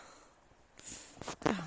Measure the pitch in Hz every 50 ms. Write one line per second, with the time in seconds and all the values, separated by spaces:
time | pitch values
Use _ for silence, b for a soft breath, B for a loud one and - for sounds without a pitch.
0 | B B B B B B B B B - - - - - - - - - - -
1 | - - - - - - - - - - 220 185 170